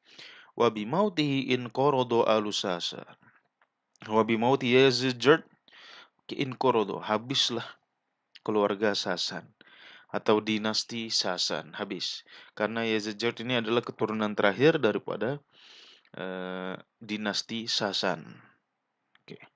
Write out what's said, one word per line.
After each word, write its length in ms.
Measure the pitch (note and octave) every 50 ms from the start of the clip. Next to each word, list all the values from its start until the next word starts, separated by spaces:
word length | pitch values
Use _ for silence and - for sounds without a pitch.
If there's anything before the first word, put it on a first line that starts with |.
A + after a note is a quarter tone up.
| _ _ - - - - - - - - _
Wa 140 | - A#2 A#2+
bi 160 | A2+ G#2+ G#2 G#2+
mautihi 640 | C3+ F3+ G#3 G#3+ F3 E3 D3+ D3 C#3 C3+ C3 -
in 160 | B2+ B2 B2 A#2+ -
qorodo 500 | - C3+ C#3+ C#3+ C3 B2+ B2 A#2+ A#2 A2+
alu 280 | - A2 A2 G#2+ G#2 G2+
Sasan. 520 | - - G#2 F2+ F2 - - - - - - - _ _ - _ _ _ _ _ _ _ _ _ _ _ _ _ - -
Wa 160 | G#2+ G#2+ A2 A2
bi 120 | A2 A#2 A2
mauti 400 | A2+ B2 C3+ C3+ C3+ A#2+ A#2+ B2+
Yazid 440 | C3+ C3+ B2 A#2+ B2+ C3 B2 A#2+ A#2 B2+ D#3+ D#3+ - _ _ _ _ _ - - - - - - - - _ _ _ -
in 220 | - - C#3 C3 B2+
qorodo, 460 | - - B2+ A#2 A2+ G#2 G2 - -
habislah 640 | E2 - G#2+ G#2+ A#2 B2 C#3 C3+ - - B2 A2+ A2 - - _ _ _ _ _ _ _ _ _ _ _ - - -
keluarga 480 | - G#2+ G#2+ G2+ G2+ G#2 G2 G#2+ G#2+ G2+
Sasan 580 | - - G#2 F#2 F2 - - G2 E2+ - - _ _ - - - - - - - - - _ -
atau 260 | G2+ - - A2 G#2+
dinasti 680 | G#2+ G#2+ G#2+ G#2 G#2+ A2 G#2+ - - - A#2+ A#2 A2+ A2+
Sasan, 640 | A2 - - G#2 F2+ F2 - - F#2+ D#2 D#2 D2 D#2+
habis. 500 | - G#2 G2 G2+ F2 - - - - - _ - - - - -
Karena 320 | - G#2+ G#2 A2+ A#2 A#2
Yazid 320 | A2+ A2 A2 G2 A2 G#2+ G#2 A2 A#2+ A#2 -
ini 160 | A2+ A#2+ B2+ A#2+
adalah 240 | A2+ G#2+ A#2 A#2+
keturunan 500 | A2+ - - - A2+ G#2+ G#2+ A2 G#2+ G#2+ G#2+ -
terakhir 400 | G#2 G2+ F#2+ G2 C3 D#3 D#3+ D#3
daripada, 640 | B2+ G#2+ G2+ G2 - - - F#2+ G#2 A#2 C#3+ C#3+ - _ _ - - - - - - - - _ _ _ -
eh, 640 | - F2+ F#2+ F#2 F#2 F#2 F#2 F#2 F#2 F#2 F#2 F#2 - - _ _ -
dinasti 640 | A#2 G#2 G#2+ G#2+ G#2+ G#2+ F#2+ - - - A2+ A2+ A2
Sasan. 560 | A2+ - - A#2 G2+ F#2 - - F#2+ E2+ - - A#1 - - - - _ _ _ _ _ _ _ _ _ _ _ _ _ _
Oke. 160 | _ - - - - - _